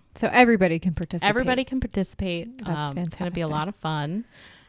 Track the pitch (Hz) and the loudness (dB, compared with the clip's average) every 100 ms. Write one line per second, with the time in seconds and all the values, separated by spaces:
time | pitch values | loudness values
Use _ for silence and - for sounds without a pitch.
0 | _ - - - 247 226 185 165 180 160 | _ -4 2 6 6 6 4 2 0 -2
1 | 170 175 196 214 262 254 262 262 254 - | -4 -2 0 2 2 0 0 -2 -2 -2
2 | 185 - 190 170 202 262 202 156 147 139 | -4 -4 -4 -4 -8 -10 -6 -4 -2 -2
3 | 175 - 180 170 160 151 160 202 160 156 | -4 -4 -6 -4 -2 -2 -4 -6 -4 -2
4 | 147 185 233 - - - | -2 -4 -8 -14 -20 -20